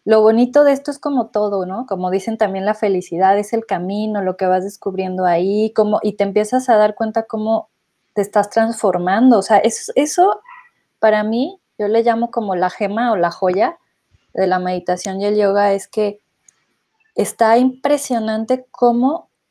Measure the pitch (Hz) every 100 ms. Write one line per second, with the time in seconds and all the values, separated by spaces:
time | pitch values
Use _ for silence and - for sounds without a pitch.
0 | - 220 214 220 247 294 294 277 285 277
1 | 285 269 226 214 208 196 180 196 262 180
2 | 180 190 190 220 202 190 196 214 208 185
3 | 180 170 190 202 208 226 226 175 180 202
4 | 220 208 190 185 185 185 190 - 202 185
5 | 185 185 185 175 190 208 220 220 214 208
6 | 214 202 202 196 214 254 254 220 214 208
7 | 220 226 220 220 214 220 - _ _ _
8 | _ - 196 214 202 - 220 233 208 180
9 | 175 202 254 226 190 208 226 - - -
10 | 302 - 381 415 - - _ _ _ _
11 | 220 214 214 233 302 392 _ - 208 226
12 | 233 226 233 240 208 185 180 - 202 208
13 | 240 202 170 - 185 185 247 339 _ _
14 | _ _ _ - 190 185 180 180 175 180
15 | 202 190 202 208 202 202 202 196 - -
16 | 208 208 _ _ _ _ _ _ _ _
17 | _ - 202 - 220 233 254 254 285 285
18 | - 240 220 220 220 254 - - 240 240
19 | 254 330 - _ _